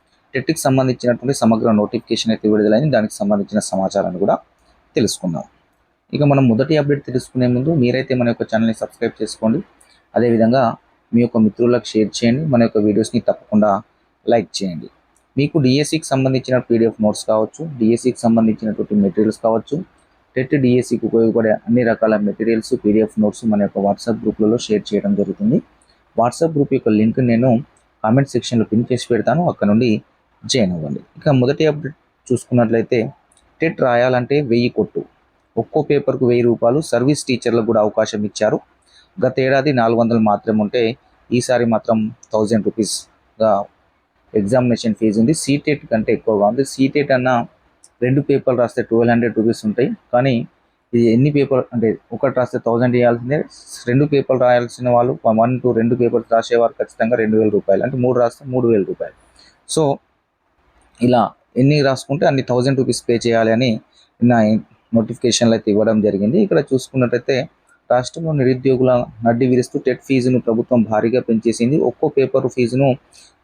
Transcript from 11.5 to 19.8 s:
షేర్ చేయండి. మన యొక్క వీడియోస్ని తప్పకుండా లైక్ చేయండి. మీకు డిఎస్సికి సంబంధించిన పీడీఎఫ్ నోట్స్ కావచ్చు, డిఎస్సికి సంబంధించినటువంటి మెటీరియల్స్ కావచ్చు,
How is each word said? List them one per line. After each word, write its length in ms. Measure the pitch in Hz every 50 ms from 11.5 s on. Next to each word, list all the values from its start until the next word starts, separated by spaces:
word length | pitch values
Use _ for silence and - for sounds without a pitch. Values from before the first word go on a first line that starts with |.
| - - 120 120 120 117 -
షేర్ 240 | - - 110 107 - - - 117
చేయండి. 220 | 117 123 143 160
మన 160 | 156 123 117
యొక్క 160 | 117 113 -
వీడియోస్ని 420 | 107 104 107 101 113 107 - - 117
తప్పకుండా 600 | - - - - - - 110 104 104 104 98 104 - _ _ _ _ _ _ _ - 110
లైక్ 340 | 117 117 90 - - - 101
చేయండి. 240 | 92 85 73 - - _ _ _ _ _ _ _ _ -
మీకు 200 | 135 147 143 -
డిఎస్సికి 480 | 160 131 127 127 147 151 - 165 156 -
సంబంధించిన 520 | - 139 135 135 131 131 127 - 127 127
పీడీఎఫ్ 460 | 123 - - 117 113 117 110 110 - 107
నోట్స్ 220 | 107 101 - -
కావచ్చు, 520 | - 110 110 110 - _ - 160 165 139 120
డిఎస్సికి 400 | 113 110 117 117 - 127 - -
సంబంధించినటువంటి 760 | - 113 113 113 113 110 107 - 110 107 101 - 101 - 104
మెటీరియల్స్ 440 | 104 101 95 - 107 107 107 - - -
కావచ్చు, 400 | 113 113 110 - - 139 170